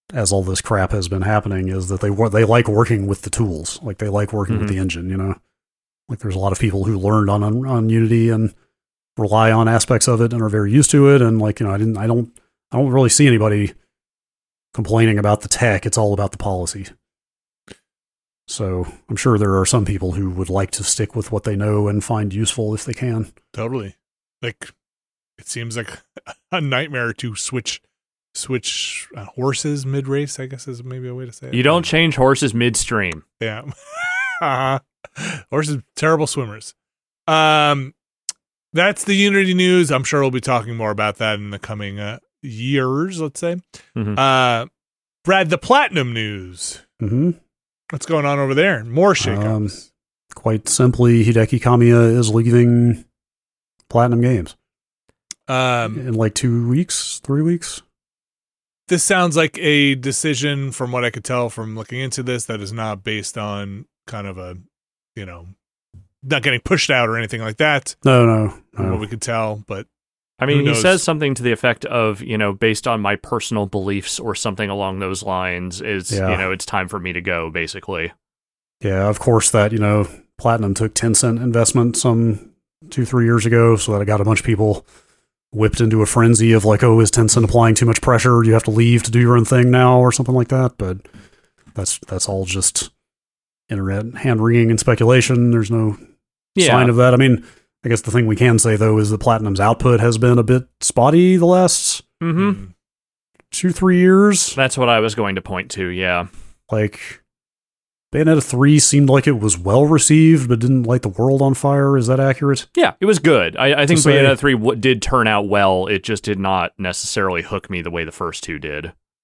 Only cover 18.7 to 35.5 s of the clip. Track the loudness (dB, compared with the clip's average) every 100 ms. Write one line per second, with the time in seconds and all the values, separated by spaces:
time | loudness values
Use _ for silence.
18.7 | -6 -6 -12 -12 -4 0 2 2 0 2
19.7 | 0 -2 -4 -4 -4 -4 -6 -4 -4 -4
20.7 | -6 -6 -4 -4 -6 -6 -6 -4 -4 -2
21.7 | -2 -2 -2 -4 -4 -4 -4 -4 -4 -4
22.7 | -6 -8 -8 -6 -4 -6 _ _ -10 -8
23.7 | -8 -10 -16 _ _ _ _ -12 -12 -16
24.7 | _ _ _ _ _ _ _ -14 -12 -10
25.7 | -10 -10 -14 _ -20 -20 -20 _ -6 -4
26.7 | -4 -4 -6 -6 -6 -10 -10 -8 -8 -8
27.7 | -12 _ _ _ _ _ -14 -8 -8 -6
28.7 | -8 -8 -10 -14 -18 -14 -6 -4 -4 -4
29.7 | -6 -4 -6 -4 -4 -6 -10 -14 -14 -16
30.7 | -16 -14 -14 -14 -14 -14 -18 -6 0 2
31.7 | 2 2 0 2 4 4 4 2 0 0
32.7 | 0 -2 -2 -2 -6 -14 -10 -10 -8 -14
33.7 | -16 -16 -10 -6 -6 -6 -4 -4 -2 -2
34.7 | -4 -6 _ -20 -14 -12 -12 -6